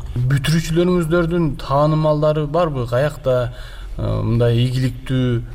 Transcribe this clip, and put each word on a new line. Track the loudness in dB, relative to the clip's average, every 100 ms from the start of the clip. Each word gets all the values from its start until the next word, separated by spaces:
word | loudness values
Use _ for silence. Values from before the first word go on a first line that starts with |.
| -6
Бүтүрүүчүлөрүңүздөрдүн | -2 0 0 2 0 2 2 2 2 2 0 0 0 0 -2
таанымалдары | 0 2 2 2 2 2 2 0 0
барбы? | 0 0 -2 -2
Каякта, | 0 0 -2 0 0 0 -6 -14 -12 -10 -6
э, |
мындай | -2 -2 0 2 2 2
ийгиликтүү | 2 0 -2 -4 -4 0 0 0 -4